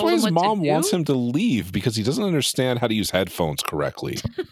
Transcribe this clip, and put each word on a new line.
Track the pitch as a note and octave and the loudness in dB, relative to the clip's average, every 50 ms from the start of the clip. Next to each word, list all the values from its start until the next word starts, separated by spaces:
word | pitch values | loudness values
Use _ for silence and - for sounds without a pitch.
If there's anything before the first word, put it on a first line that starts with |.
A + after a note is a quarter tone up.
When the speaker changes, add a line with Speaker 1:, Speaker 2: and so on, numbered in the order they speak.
Speaker 1:
told | G#3 | 0
Speaker 2:
why | E4 F4 | 2 2
Speaker 1:
him | |
Speaker 2:
his | D#4+ B3 | 2 2
Speaker 1:
what | F#3+ | 2
to | E3 | 2
Speaker 2:
mom | E3 F3+ G#3 A3 G3+ D#3+ | 2 2 2 2 2 2
wants | C#3+ D3+ D#3+ E3 - | 2 2 2 2 0
Speaker 1:
do. | F#3+ F3+ | 0 0
Speaker 2:
him | D3+ | 2
to | D3 C#3 | 2 0
leave | B2+ A#2+ A#2+ B2 E3 A3+ A#3+ C#3 G#2 F2+ F2+ | 0 2 0 0 2 2 2 2 0 0 -2
because | - G2+ - B2 G#2+ | -4 -2 0 0 0
he | A2 | 0
doesn't | G2 A#2+ D#3 - G#3 | 0 0 0 0 0
understand | G3 E3+ D3+ - - - - B2+ B2+ B2 A#2 | 0 0 0 0 0 0 0 0 2 2 0
how | B2+ A2+ | 0 0
to | A2 | 0
use | G#2+ F#2 - | 0 0 0
headphones | - F#2 F#2+ F#2 - - F2 D#2 C#2+ - | 2 0 0 0 0 -2 -2 -2 -2 -4
correctly. | - - - D2 C#2+ C2+ - - - C#2 C#2 - - - - - - - | -6 -4 -4 -2 -4 -4 -4 -6 -8 -6 -6 -6 -6 -8 -6 -6 -10 -8